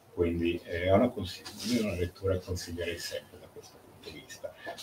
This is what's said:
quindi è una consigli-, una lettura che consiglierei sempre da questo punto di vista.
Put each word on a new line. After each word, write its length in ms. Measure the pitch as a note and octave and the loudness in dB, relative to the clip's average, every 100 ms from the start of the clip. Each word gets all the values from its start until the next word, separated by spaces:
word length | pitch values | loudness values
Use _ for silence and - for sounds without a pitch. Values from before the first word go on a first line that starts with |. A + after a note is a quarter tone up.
| - | -12
quindi 460 | - E2+ E2+ E2+ E2+ | 0 2 4 0 0
è 300 | - E2+ F#2 | -4 0 6
una 160 | G2 B2 | 8 6
consigli-, 760 | - F#2 - - - - A#2+ | 2 -6 -8 -12 -8 0 2
una 140 | G#2 | 2
lettura 380 | F2 F2 - F#2+ | 0 -2 0 0
che 120 | F2+ | 2
consiglierei 520 | - F2+ - E2+ E2+ E2 | 0 -6 -6 -4 -4 -4
sempre 420 | - - - - | -6 -8 -10 -20
da 80 | - | -18
questo 300 | - - - | -18 -20 -20
punto 280 | - - - | -20 -18 -16
di 120 | - | -16
vista. 280 | - - - - - - | -16 -12 -12 -10 -12 -12